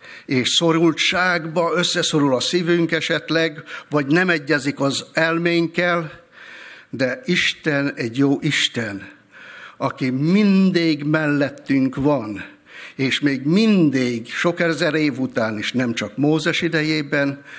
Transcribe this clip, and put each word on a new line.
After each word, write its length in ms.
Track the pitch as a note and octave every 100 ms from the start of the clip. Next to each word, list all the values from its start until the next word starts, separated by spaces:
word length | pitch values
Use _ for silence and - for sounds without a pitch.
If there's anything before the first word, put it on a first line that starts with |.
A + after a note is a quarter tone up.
| - - -
és 240 | C3 A#2
szorultságba, 1200 | - E3 D#3+ E3+ D3+ - F3 F#3 F3 D#3+ E3 E3+ E3
összeszorul 600 | E3+ F3 D3+ D#3 C#3+ B2
a 40 |
szívünk 520 | - F3 D#3+ F3 E3
esetleg, 720 | D#3+ - D#3 - D#3 D#3+ D3+ - - -
vagy 160 | D3 C#3
nem 240 | E3+ F3+
egyezik 500 | E3 C#3+ D3 C#3 C#3
az 260 | C#3 B2 -
elménkkel, 1080 | - E3 E3+ E3+ E3+ E3 F3 F3 E3+ D#3 - _ - - - - - -
de 320 | A#2+ B2+ B2+ -
Isten 680 | F3 - - D#3+ C#3+ C#3 C#3
egy 220 | A#2+ B2
jó 200 | C#3 C#3
Isten, 680 | D#3 - - A#2+ A2 G2 F2+ - _ - - - - -
aki 320 | C3 - C3
mindig 960 | C3 D#3 G3+ G3+ F#3+ F#3+ E3+ E3 D3
mellettünk 920 | D3 D#3 D3+ C#3+ C#3 - - C3+ C3 C#3
van, 500 | C#3+ C#3 G#2+ G2 - - _ - - -
és 240 | C3 -
még 220 | C#3+ C3
mindig 920 | C3+ F#3 A3 G3 D3+ B2+ B2 A#2 A2+
sok 280 | - F3 E3+
ezer 340 | E3+ D3+ E3
év 260 | D#3 D3+ B2
után 380 | B2+ - A2 G#2+
is, 140 | -
nem 220 | A#2+ B2
csak 240 | A2+ G2+ -
Mózes 440 | D3 D#3 E3 D3+
idejében, 800 | E3+ D#3+ D#3 D#3 C#3 D3+ C#3 C#3 -